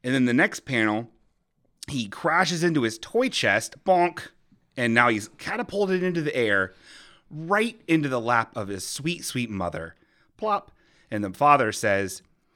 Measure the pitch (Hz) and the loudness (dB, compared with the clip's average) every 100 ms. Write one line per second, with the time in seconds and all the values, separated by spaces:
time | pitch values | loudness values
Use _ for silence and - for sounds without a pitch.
0 | 127 131 123 123 190 - - 123 110 107 | 0 2 4 4 2 -2 -4 -2 0 -2
1 | 117 _ _ _ _ _ _ _ - 143 | -6 _ _ _ _ _ _ _ -8 -8
2 | 104 - 165 170 170 170 175 151 113 - | -8 -4 0 2 0 2 2 2 0 -4
3 | - 226 254 - 113 104 - - - 180 | -4 -2 0 0 2 0 -2 -8 2 2
4 | 175 - - _ _ _ _ - 120 117 | 2 -2 -16 _ _ _ _ -4 2 4
5 | 120 107 104 - - 214 220 196 196 185 | 4 4 -4 -12 -8 -6 -4 -2 0 0
6 | 180 170 147 131 110 98 95 - - - | 0 -2 -2 0 2 2 0 -6 -20 -20
7 | - _ _ 151 165 202 233 - - 160 | -20 _ _ -12 -2 0 0 -6 0 2
8 | 143 127 117 117 113 120 101 98 - - | 2 -2 2 2 0 -6 -6 -8 -8 -8
9 | 147 175 - 127 120 98 90 - 82 - | -6 -6 -6 -6 -6 -4 -6 -6 -12 -16
10 | _ _ _ _ 214 202 - _ _ _ | _ _ _ _ -4 -4 -4 _ _ _
11 | _ 107 101 92 147 143 110 - 110 98 | _ -6 -6 2 4 6 4 0 0 0
12 | 98 - _ _ _ | -2 -8 _ _ _